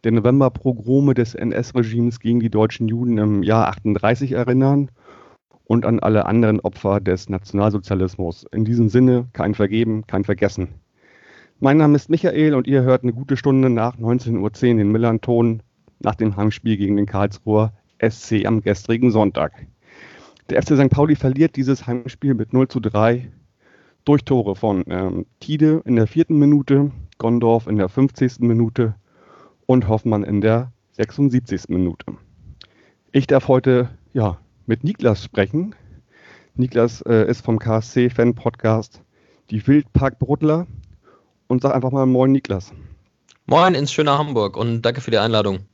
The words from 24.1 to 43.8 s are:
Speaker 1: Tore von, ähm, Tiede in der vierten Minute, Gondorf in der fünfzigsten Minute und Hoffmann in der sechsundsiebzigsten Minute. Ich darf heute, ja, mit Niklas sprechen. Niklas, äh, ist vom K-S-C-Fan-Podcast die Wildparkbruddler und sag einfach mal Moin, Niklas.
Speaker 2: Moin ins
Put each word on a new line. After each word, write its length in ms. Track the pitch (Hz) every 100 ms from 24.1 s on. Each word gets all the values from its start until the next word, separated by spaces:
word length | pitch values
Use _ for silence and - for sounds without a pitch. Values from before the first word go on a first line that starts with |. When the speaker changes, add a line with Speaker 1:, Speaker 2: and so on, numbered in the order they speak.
| 147
Speaker 1:
Tore 320 | - 131 101 95
von, 280 | 110 95 87
ähm, 380 | 87 92 90 90 _
Tiede 400 | - 151 156 160 -
in 120 | 120
der 100 | 107
vierten 300 | 156 165 151
Minute, 520 | 143 147 135 139 143 123 - _
Gondorf 500 | 117 120 117 117 113
in 80 | 107
der 140 | 95
fünfzigsten 580 | - 135 - 131 - 120
Minute 480 | 117 113 117 117 107 _ _ _ - - _ -
und 220 | 127 104
Hoffmann 340 | 110 120 107
in 160 | 101 101
der 320 | 107 113 127 _ _
sechsundsiebzigsten 840 | - 110 - 139 123 123 95 - 90
Minute. 300 | 90 - - - _ _ - - - _ _ _ _
Ich 160 | 139 131
darf 220 | 135 -
heute, 400 | 127 131 123 123 - _
ja, 260 | 131 107 85 _ _ -
mit 200 | 113 151
Niklas 380 | 214 120 104
sprechen. 520 | - - 98 139 196 - - - _ _ - - _ -
Niklas, 460 | 127 123 117 117
äh, 280 | - 113 110
ist 140 | 123
vom 160 | - 110
K-S-C-Fan-Podcast 1400 | - 110 110 - 123 120 120 120 117 - 110 110 104 - _ _ _ _ _
die 160 | 107 101
Wildparkbruddler 1000 | 147 143 - 135 104 123 147 156 160 175 - - - _ _ _ _ _
und 140 | 127
sag 140 | 135 131
einfach 160 | 127
mal 140 | 139 131
Moin, 260 | 127 131
Niklas. 400 | 135 - 98 95 - - - _ _ _ _ -
Speaker 2:
Moin 300 | 147 185
ins 160 | 156